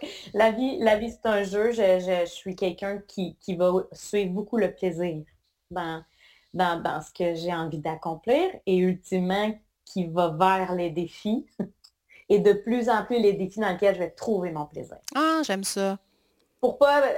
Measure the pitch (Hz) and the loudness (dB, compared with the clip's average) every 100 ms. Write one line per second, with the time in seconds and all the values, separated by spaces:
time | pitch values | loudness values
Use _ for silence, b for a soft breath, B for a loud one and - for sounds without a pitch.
0 | B B 185 202 220 220 262 262 220 214 | B B -4 2 4 4 -2 0 2 2
1 | 233 226 226 208 196 202 226 233 196 185 | 0 -4 0 0 0 0 0 2 4 4
2 | 180 180 175 - 196 180 190 170 196 202 | 2 -2 -2 -6 -12 -4 -4 -4 -6 -8
3 | 202 - 180 - - 175 180 185 - - | -10 -8 -8 -8 -8 0 2 2 -2 -10
4 | - 208 190 185 208 233 185 - 185 165 | -4 -2 -2 -4 -2 0 0 0 -4 -2
5 | 175 156 151 _ _ _ _ 175 170 160 | -4 -6 -12 _ _ _ _ -8 -8 -8
6 | 160 b b b b 175 180 170 170 156 | -12 b b b b -2 0 0 -4 -6
7 | 151 - 175 165 170 175 165 160 156 160 | -8 -4 -4 -2 -4 -4 -6 -6 -6 -6
8 | 170 165 - 269 370 - - 185 180 180 | -8 -6 0 2 2 -4 0 2 2 0
9 | - 185 180 196 214 214 _ _ - - | -4 -2 0 0 -2 -6 _ _ -8 -6
10 | 170 165 175 156 190 190 185 180 175 156 | -2 0 0 2 2 2 0 -2 -2 -4
11 | 170 - 208 233 - - 190 - _ _ | -6 -6 -4 -4 -4 -10 -10 -12 _ _
12 | _ - - 208 190 202 226 240 233 220 | _ -12 2 4 6 4 2 0 2 0
13 | 196 240 208 196 185 214 208 185 202 185 | 0 2 2 2 -2 -2 -2 2 2 2
14 | 170 - - 202 180 156 151 151 - - | -4 -6 -4 -2 -2 -6 -10 -12 -14 -16
15 | - 269 311 320 294 196 190 - 196 196 | -8 -2 0 0 0 -2 -4 -2 -2 -2
16 | _ _ _ _ _ _ 254 - 285 285 | _ _ _ _ _ _ -2 4 4 6
17 | 269 | 2